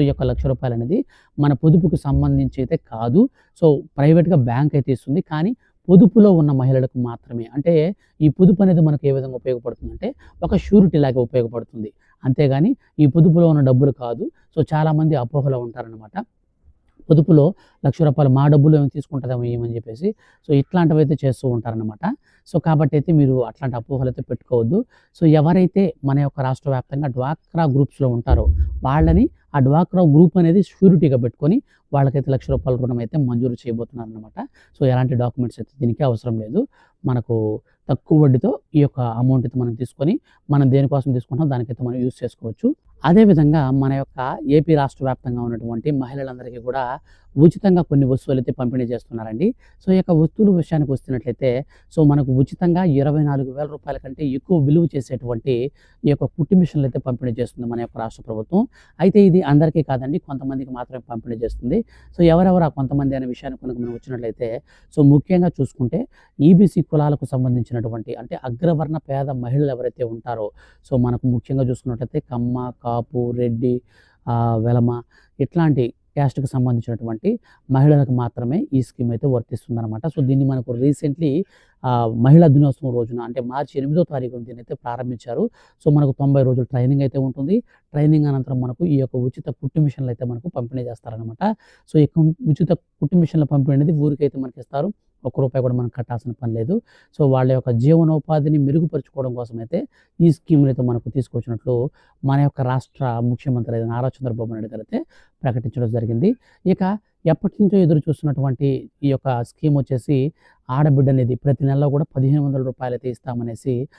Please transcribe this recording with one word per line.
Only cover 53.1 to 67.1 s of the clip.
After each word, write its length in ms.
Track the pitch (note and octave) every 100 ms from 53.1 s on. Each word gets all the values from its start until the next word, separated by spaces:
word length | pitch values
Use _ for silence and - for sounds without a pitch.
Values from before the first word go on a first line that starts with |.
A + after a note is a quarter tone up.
| D3+ D3
నాలుగు 220 | C#3 C3 C3
వేల 100 | D3+
రూపాయల 240 | D3 - C3+ C3+
కంటే 180 | C3 D3 C#3
ఎక్కువ 180 | - F3 C#3
విలువ 180 | D#3+ E3
చేసేటువంటి 600 | C#3+ - B2+ A#2+ A#2 C#3 A#2+ C3+ - _ _
ఈ 60 | -
యొక్క 140 | C#3+ C#3 -
కుట్టు 200 | D3+ F3+
మిషన్లు 260 | E3+ D3 C3+
అయితే 100 | C3 C3
పంపిణీ 260 | A#2+ B2 A2+
చేస్తుంది 280 | A#2 - A#2+
మన 60 | A#2+ A#2
యొక్క 100 | A#2+
రాష్ట్ర 200 | A2+ - A2+
ప్రభుత్వం. 360 | A2 A2 F#3+ B3+ _ _ -
అయితే 200 | F#3 G3+ G3
ఇది 120 | F3 D3
అందరికీ 320 | D3 D#3+ D#3+ C#3+
కాదండి, 300 | C3 C3 E3+ -
కొంతమందికి 440 | C3+ C3+ C3+ C3 B2
మాత్రమే 240 | B2 C3 -
పంపిణీ 260 | A#2 A#2+ A2+
చేస్తుంది. 360 | A#2 - A#2+ G3 - _ - -
So, 40 | E3+
ఎవరెవరు 340 | E3 F#3+ F3+ D#3
ఆ 20 | -
కొంతమంది 360 | C3 C#3 C#3 C3+
అనే 100 | B2+
విషయానికి 280 | A#2+ C#3 C3
కనుక 140 | B2+ A#2+
మనం 100 | A#2+ A#2
వచ్చినట్లయితే, 500 | - B2 A#2 - A#2 A#2+ - _ _ -
so 20 | C#3+
ముఖ్యంగా 380 | D3 - F3+ F3 -
చూసుకుంటే 420 | C3 - B2 E3+ C4+ _ _ -
ఈబీసీ 420 | C#3+ F3+ G3 - -
కులాలకు 340 | D3+ D3